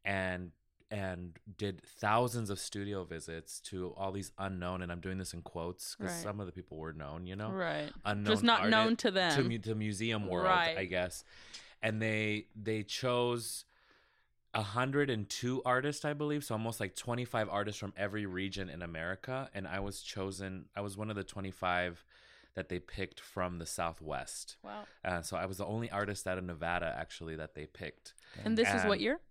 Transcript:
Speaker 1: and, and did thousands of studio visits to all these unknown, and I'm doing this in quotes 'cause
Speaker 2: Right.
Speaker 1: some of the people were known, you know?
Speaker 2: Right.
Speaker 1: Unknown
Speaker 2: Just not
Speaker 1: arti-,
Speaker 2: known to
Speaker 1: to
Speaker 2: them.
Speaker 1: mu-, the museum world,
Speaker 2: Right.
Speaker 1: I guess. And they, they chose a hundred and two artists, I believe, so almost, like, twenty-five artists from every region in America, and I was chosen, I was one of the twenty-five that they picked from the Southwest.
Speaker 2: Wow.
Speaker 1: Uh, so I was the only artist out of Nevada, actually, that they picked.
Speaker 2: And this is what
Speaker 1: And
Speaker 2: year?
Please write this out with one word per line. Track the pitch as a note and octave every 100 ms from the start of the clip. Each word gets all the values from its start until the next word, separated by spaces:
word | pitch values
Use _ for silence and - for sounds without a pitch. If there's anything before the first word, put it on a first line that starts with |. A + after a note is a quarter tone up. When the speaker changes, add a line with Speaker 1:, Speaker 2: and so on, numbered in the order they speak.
| G2
Speaker 1:
and, | G2 F#2+ F2+ F2+ - _ _ _
and | G#2 F#2+ F2+ F2+ E2 - F#2
did | G2+ F2
thousands | - - G#2 A2+ B2 A#2 G#2
of | G2
studio | - G2+ G2+ G2
visits | E2+ E2 D#2 E2 - -
to | - F#2+ F2+ -
all | G2
these | G2 F#2+ -
unknown, | G2 F#2 F2 F#2
and | F2+
I'm | F2
doing | F#2 F#2+
this | F2+
in | E2+
quotes | D#2+ F2 E2+ F2+ - -
'cause | F#3+
Speaker 2:
Right. | E3+
Speaker 1:
some | E3 G#2
of | F#2
the |
people | F2+ F2 D#2
were | D#2+
known, | D#2 C#2+ D#2 F2+
you | F#2+
know? | G#2+
Speaker 2:
Right. | F#3+ E3+ D3+ D3 - G3+
Speaker 1:
Unknown | G#3 G#3
Speaker 2:
Just | G#3+
not | A#3 A3+
Speaker 1:
arti-, | G3+
Speaker 2:
known | A3 A3 A3+
to | A3+
Speaker 1:
to |
Speaker 2:
them. | F#3+ F3+ C#3+ A#2+
Speaker 1:
mu-, | A#2
the | A2 A2
museum | G#2+ G2 A#2 A2 G2
world, | F2+ E2+
Speaker 2:
Right. | F3+ E3+ D#3+
Speaker 1:
I | F#2+
guess. | F2+ F2+ - - - - - - -
And | A2 A2
they, | A2 G#2+ G#2+ G#2+ - A2
they | G#2 A2
chose | G#2 - C3 B2 B2 A#2+ A2+ - - _ _ - _ _ _ _ _ G#2+
a |
hundred | G2+ A2+ C3 C#3 C#3
and | A2+ G2+
two | - A#2+ C3
artists, | B2+ B2+ C#3+ C#3+ D3+
I |
believe, | D3 D3+ D3
so | C#3+ A2
almost, | A2+ A2+
like, | G2+ -
twenty-five | - A#2+ B2 A#2 G#2
artists | G2+ G#2 G#2
from | G2+ F#2+
every | G2+ G#2+ G2+
region | F2+ F#2+ F#2+ F2+
in | D2+
America, | E2+ E2 E2+ F#2+ - C3 C3+
and | G2+ F#2+
I | F#2+
was | G2+ G2
chosen, | - G#2 F#2+ F#2+ F#2+ F#2 - G2+
I |
was | G#2 F#2+
one | G#2+
of | G2+
the |
twenty-five | F#2 G2+ G2 F2+ F2+ F2+ F2+ E2+ - - - - - -
that | F2+
they | F2+
picked | - - F#2+ -
from | - - F2+ E2+
the | E2
Southwest. | - E2+ E2 D#2 C2+ C2+ - - -
Speaker 2:
Wow. | - G2+ D#4 - F#2+
Speaker 1:
Uh, | F2
so | E2+ F2+
I | F#2
was | F#2
the | F2+
only | A2 A#2
artist | G2+ G2+ G2 F#2+
out | F#2
of | F2+
Nevada, | D#2+ E2+ F2 E2 A#1+
actually, | E2 - E2 D#2+
that | D#2
they | D2+ D2+
picked. | - D#2+ - - - - -
Speaker 2:
And | A3 A3
this | G#3+
is | G3 F#3
what |
Speaker 1:
And | G3+
Speaker 2:
year? | G#3+ D#4+ -